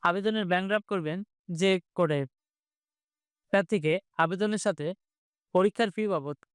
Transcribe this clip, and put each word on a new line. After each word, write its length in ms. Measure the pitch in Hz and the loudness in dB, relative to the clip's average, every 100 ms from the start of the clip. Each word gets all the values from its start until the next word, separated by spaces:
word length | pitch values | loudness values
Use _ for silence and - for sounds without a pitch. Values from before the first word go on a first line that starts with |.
আবেদনের 420 | 180 180 202 220 196 | 0 0 -2 -2 0
ব্যাংক 200 | 180 190 | -2 0
ড্রাফট 200 | 208 - | -4 -2
করবেন 280 | 196 156 175 208 _ - | -6 -4 -6 -10 _ -12
যে 180 | 165 190 190 _ - | -2 2 2 _ -2
করে 240 | 170 147 135 _ _ _ _ _ _ _ _ _ _ _ _ | 0 0 -4 _ _ _ _ _ _ _ _ _ _ _ _
প্রার্থীকে 400 | 196 185 208 151 170 _ - | 0 0 0 0 -2 _ -2
আবেদনের 440 | 165 180 208 208 | 0 0 -2 0
সাথে 240 | 208 180 151 190 _ _ _ _ _ 180 | -2 -2 -6 -8 _ _ _ _ _ 4
পরীক্ষার 340 | 196 - 226 | 4 4 -2
ফি 120 | - 214 | 0 -2
বাবদ 300 | 180 139 143 _ | -2 -4 -10 _